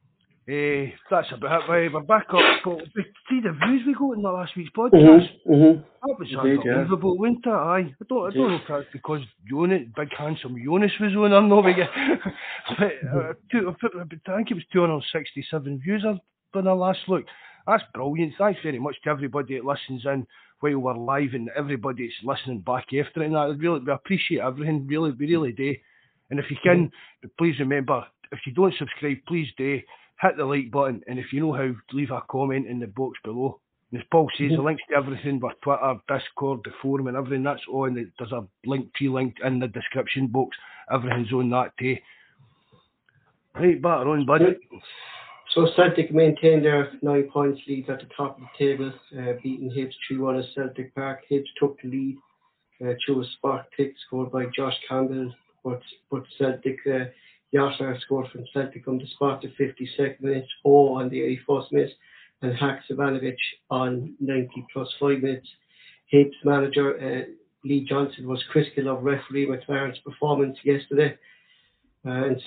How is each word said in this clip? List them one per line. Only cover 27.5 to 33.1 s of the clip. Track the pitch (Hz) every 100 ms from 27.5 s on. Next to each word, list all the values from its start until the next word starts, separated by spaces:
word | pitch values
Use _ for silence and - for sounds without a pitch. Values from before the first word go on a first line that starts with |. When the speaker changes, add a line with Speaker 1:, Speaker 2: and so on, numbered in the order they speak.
| 139
Speaker 1:
remember, | 135 143 131 131 - _ -
if | 139 -
you |
don't | 123 190 -
subscribe, | 143 - 147 135 -
please | 170 139 -
do. | 131 135 - - _ -
Hit | 185 147
the | 139
like | 143 123
button, | 139 135 113 -
and | 127
if | 117
you | 139
know | 156
how, | 135 131 117 -
leave | 131 135
a | 123 -
comment | 131 135 131 117
in | 123
the | 113
box | 104 131